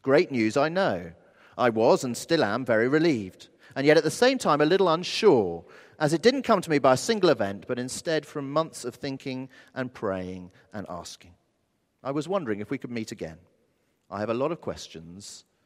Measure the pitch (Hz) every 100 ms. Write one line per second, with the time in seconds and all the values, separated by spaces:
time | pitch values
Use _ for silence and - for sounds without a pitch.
0 | - 139 180 131 110 143 147 170 190 95
1 | 87 82 _ _ _ - 123 110 117 175
2 | 127 117 - 165 113 110 127 110 120 151
3 | 170 131 95 - - _ _ - 139 156
4 | 156 - 247 269 196 147 151 190 190 160
5 | 180 - 220 139 92 85 - - - _
6 | 151 160 220 269 - 214 165 147 139 127
7 | - 220 180 127 101 101 - 120 127 -
8 | - 156 147 156 139 147 160 - 120 -
9 | 147 135 - 127 131 - - - 127 -
10 | 110 95 92 92 90 _ _ 107 95 85
11 | 85 - 87 87 _ _ _ _ _ _
12 | - 143 147 196 139 104 104 139 123 120
13 | 110 104 85 80 87 _ _ _ _ _
14 | _ 98 107 117 139 165 - 80 - 82
15 | 82 90 101 - _ _